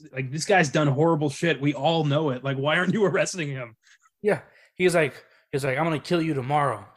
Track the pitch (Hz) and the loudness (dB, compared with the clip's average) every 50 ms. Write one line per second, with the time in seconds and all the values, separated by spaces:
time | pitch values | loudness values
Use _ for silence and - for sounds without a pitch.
0 | - - - 131 135 127 135 160 - - 202 185 175 135 - 160 151 143 131 135 | -12 -12 -10 -8 -8 -8 -6 -6 0 2 4 4 4 4 2 2 2 2 2 2
1 | 160 165 165 151 151 147 139 - 170 170 151 127 139 147 147 135 135 160 165 165 | 2 2 2 2 0 -2 -2 -2 0 0 0 0 0 -2 -2 0 0 0 0 2
2 | 151 147 139 151 160 147 123 127 127 139 135 135 135 151 156 175 180 180 180 220 | 0 0 0 0 0 0 -2 -4 -4 -4 -4 -2 -2 0 0 0 2 0 2 2
3 | 202 175 165 175 156 165 - 185 156 143 135 131 123 117 113 _ _ _ _ _ | 2 2 2 2 0 -2 -2 -6 -6 -6 -6 -8 -10 -12 -16 _ _ _ _ _
4 | _ _ _ _ - 208 180 127 - - _ _ _ _ _ - 185 180 165 175 | _ _ _ _ -2 -2 0 -2 -4 -10 _ _ _ _ _ 0 2 2 4 4
5 | 156 131 - - - _ _ _ _ _ - 139 135 135 127 139 160 170 160 139 | 2 0 -2 -8 -16 _ _ _ _ _ -6 -4 -2 -2 -2 0 0 0 -2 -2
6 | - - 170 170 160 160 147 135 120 131 147 151 143 135 113 101 98 - - | -2 -2 -2 0 0 0 -2 -4 -2 0 0 2 2 0 0 -4 -8 -14 -20